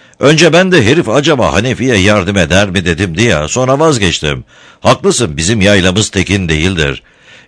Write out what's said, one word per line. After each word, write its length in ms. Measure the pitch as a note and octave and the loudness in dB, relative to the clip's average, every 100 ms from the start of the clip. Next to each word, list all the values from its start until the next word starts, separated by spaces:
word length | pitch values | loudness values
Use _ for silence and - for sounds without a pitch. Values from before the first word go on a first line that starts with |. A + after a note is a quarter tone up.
| _ _ | _ _
"Önce 320 | C3+ D#3 E3+ | 2 4 4
ben 200 | E3 F#3 | 2 2
de 140 | F3+ G#2+ | 2 2
herif 220 | D#3+ A2+ | 0 0
acaba 440 | B2 D3 C#3 F2 | -2 0 0 0
Hanefi'ye 440 | D#2 B2 - C3 G#2+ | 0 -2 -2 0 0
yardım 400 | F#2+ G#2 F2+ G2+ | 2 2 0 -2
eder 340 | D#2 F#2 G2+ | 0 0 0
mi 140 | F#2 | -2
dedim 340 | F2+ D#2+ G2 D#2+ | -2 -2 -4 -2
diye, 300 | A#2 D#2 D2+ | 0 0 -2
sonra 320 | B2 B2+ C#3 | -2 0 2
vazgeçtim. 640 | D#3+ B2+ F#2+ - D2+ C#2 - _ - - | 2 2 0 -2 -4 -6 -10 _ -20 -4
Haklısın, 560 | - - G3 - G#2+ C#2+ | -2 0 0 -2 -4 -4
bizim 240 | D#2+ A#2 | -2 2
yaylamız 480 | F#2+ G2+ F#2 F2+ - | 2 4 2 0 -2
tekin 400 | G2 E2+ G2 F2 | -2 -2 -2 -2
değildir. 540 | D#2 F2 F2+ C#2+ C2 - _ _ - | -2 -2 -2 -4 -4 -14 _ _ -20